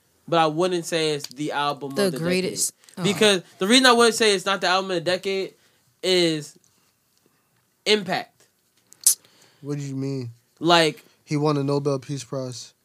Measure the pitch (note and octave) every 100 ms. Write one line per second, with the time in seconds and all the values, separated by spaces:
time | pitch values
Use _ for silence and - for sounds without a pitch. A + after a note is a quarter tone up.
0 | _ _ - E3+ D#3+ D#3 F#3 F3+ E3 E3
1 | D#3 D3 - B2 D3+ C#3 C#3+ C#3+ C#3 C#3
2 | G3 D#3 E3+ F#3 F3+ - - - _ -
3 | F3+ F3+ G#3+ F#3+ - - F#3+ B3+ C4 A#3
4 | A#3 A3 A3 G3 G3 G3 F3+ F#3 F#3+ F3+
5 | D#3+ F#3 G3 F#3+ F#3 - _ _ _ _
6 | F#3 F#3 E3+ D#3 C#3+ - _ _ _ _
7 | _ _ _ _ _ _ _ _ - G#3+
8 | F3+ C#3+ - _ _ _ _ _ _ _
9 | - - _ _ _ _ C#3+ D3 C#3+ C3+
10 | C3+ C3+ A#2+ A#2 _ - D#3 E3+ D#3+ D3+
11 | - _ - D3+ D3+ D3 C#3 C#3+ C#3+ C#3
12 | - C#3 - C#3 C3 A#2 - _